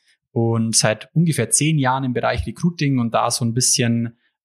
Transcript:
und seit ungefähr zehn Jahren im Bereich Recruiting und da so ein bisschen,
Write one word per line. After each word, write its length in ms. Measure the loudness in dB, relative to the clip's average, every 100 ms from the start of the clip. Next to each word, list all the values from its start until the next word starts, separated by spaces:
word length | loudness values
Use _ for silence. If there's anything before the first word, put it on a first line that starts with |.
| _ _ _
und 440 | -2 0 0 0 0
seit 320 | 0 0 -2
ungefähr 340 | 0 2 0 0
zehn 300 | 0 2 2
Jahren 260 | 2 0
im 80 | -2
Bereich 340 | -2 -2 -2 -4
Recruiting 520 | -2 -2 0 0 0
und 160 | 0
da 160 | 0 0
so 120 | 0 -2
ein 80 |
bisschen, 640 | 0 0 2 2 0 -2 -8 _ _